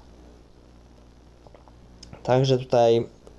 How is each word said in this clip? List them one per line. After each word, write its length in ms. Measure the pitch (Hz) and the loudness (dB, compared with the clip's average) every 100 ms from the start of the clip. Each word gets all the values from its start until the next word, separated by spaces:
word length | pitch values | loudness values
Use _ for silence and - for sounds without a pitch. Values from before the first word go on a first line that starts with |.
| - - - - - - - - - - - - - - - - - - - - - - | -20 -20 -20 -20 -20 -20 -20 -20 -20 -20 -20 -20 -20 -20 -20 -20 -20 -20 -20 -20 -20 -12
Także 360 | - 127 135 127 | -2 0 0 -2
tutaj 480 | 131 120 117 117 117 - - | -2 0 2 2 -2 -12 -20